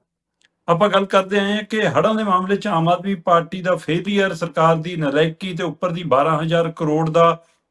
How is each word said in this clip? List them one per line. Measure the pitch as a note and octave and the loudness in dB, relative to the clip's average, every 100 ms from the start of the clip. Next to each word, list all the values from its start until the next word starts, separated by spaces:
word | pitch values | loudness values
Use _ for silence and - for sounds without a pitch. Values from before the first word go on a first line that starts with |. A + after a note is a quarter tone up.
| _ _ _ _ _ _ - | _ _ _ _ _ _ -2
ਆਪਾਂ | E3+ G#3 | 0 2
ਗੱਲ | F#3+ | 2
ਕਰਦੇ | F#3+ G3+ F#3+ G3+ | 2 0 0 0
ਆਏ | G3 | 0
ਹਾਂ | G#3 | -2
ਕਿ | G#3 A3 G3 | -4 -2 0
ਹੜ੍ਹਾਂ | C#3+ G3+ | 2 0
ਦੇ | A3 | 0
ਮਾਮਲੇ | G#3+ F#3 F#3+ G3+ | 0 0 0 -4
'ਚ | G#3 | -2
ਆਮ | E3 E3 | 0 0
ਆਦਮੀ | F3 F#3+ | 0 -2
ਪਾਰਟੀ | G3 F3 E3+ E3 F#3 | -6 0 0 0 -4
ਦਾ | F3+ F3+ | -2 -2
ਫੇਲੀਅਰ, | - E3 F3+ G3+ F#3+ | -2 -4 -2 0 0
ਸਰਕਾਰ | E3 E3+ - D#3+ E3 | -2 -6 2 2 2
ਦੀ | D#3+ F3+ | -2 -4
ਨਲਾਇਕੀ | D3 C#3+ E3 D#3+ F#3+ | -2 2 0 -2 -8
ਤੇ | E3 | -6
ਉੱਪਰ | F3 C#3+ F#3 | -6 -4 -6
ਦੀ | F3 | -4
ਬਾਰਾਂ | E3+ D#3+ D3+ D3+ | 0 2 2 0
ਹਜ਼ਾਰ | D#3+ E3+ E3 D#3+ | 0 0 0 -2
ਕਰੋੜ | D#3 D3+ D#3+ | -2 0 2
ਦਾ | E3 E3+ E3 _ _ _ | 4 4 2 _ _ _